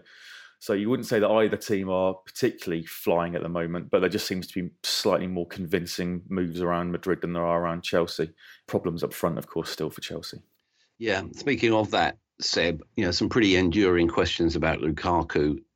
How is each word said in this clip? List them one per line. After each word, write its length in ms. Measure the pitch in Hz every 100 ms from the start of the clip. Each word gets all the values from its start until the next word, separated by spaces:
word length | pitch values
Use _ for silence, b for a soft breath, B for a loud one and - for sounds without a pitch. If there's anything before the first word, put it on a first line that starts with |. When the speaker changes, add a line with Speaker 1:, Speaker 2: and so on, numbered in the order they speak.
| B B B B B B
Speaker 1:
So 140 | -
you 160 | 101 104
wouldn't 180 | 123 113
say 120 | 113
that 100 | 101
either 280 | 110 107 98
team 320 | - 101 95
are 240 | 92 92
particularly 720 | 95 - - 123 117 - 85 82
flying 500 | - - 85 85 85
at 80 |
the 60 | 82
moment, 420 | 87 82 87 -
but 80 | 98
there 100 | 92
just 180 | 98 -
seems 200 | 92 87
to 140 | -
be 100 | 90 -
slightly 440 | - - 110 85 92
more 200 | 90 85
convincing 720 | - 87 92 85 - 90 90 -
moves 340 | 92 90 82
around 300 | 87 87 87
Madrid 300 | 87 92 85
than 100 | 85
there 140 | 85 85
are 160 | 85
around 220 | 85 85
Chelsea. 460 | - 92 85 - 82 B B B -
Problems 360 | 107 92 85
up 100 | 80
front, 240 | - 90 71
of 100 | -
course, 220 | 80 80
still 200 | - 78
for 120 | -
Chelsea. 400 | - 82 82 82 - _ _ _ _ -
Speaker 2:
Yeah, 240 | 113 95 -
speaking 400 | - - 127 117
of 180 | 110 104
that, 260 | 104 78 - _ -
Seb, 420 | - - 85 80 - -
you 100 | 92
know, 60 |
some 180 | - 104
pretty 280 | 110 104 90
enduring 500 | 92 98 95 90 85
questions 480 | - 92 - 85 80
about 240 | 80 -
Lukaku. 800 | 73 78 92 87 76 82 76 71 -